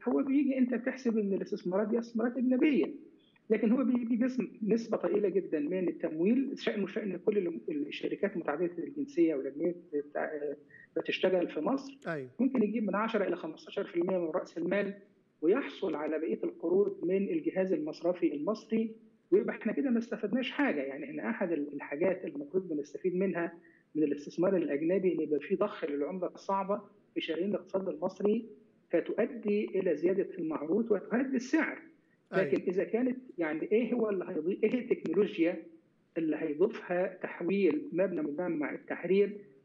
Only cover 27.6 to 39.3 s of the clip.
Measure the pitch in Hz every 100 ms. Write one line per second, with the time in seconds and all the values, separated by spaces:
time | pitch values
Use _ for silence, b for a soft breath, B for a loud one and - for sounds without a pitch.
27.6 | - 190 190 151 185 - 202 226 - -
28.6 | - _ - 175 - - 233 233 208 208
29.6 | 226 190 180 151 175 196 - - 160 143
30.6 | 151 208 220 190 - 240 269 247 - 320
31.6 | 123 127 - _ b b - 190 147 -
32.6 | - 180 175 220 254 - - - 156 156
33.6 | - 214 233 247 220 190 - 160 165 220
34.6 | 220 247 - 180 160 175 196 - 165 -
35.6 | - - _ _ _ 165 160 147 160 147
36.6 | 208 - - 180 190 - - - 170 202
37.6 | 175 151 - 165 190 165 147 147 180 151
38.6 | 135 - - 143 180 196 196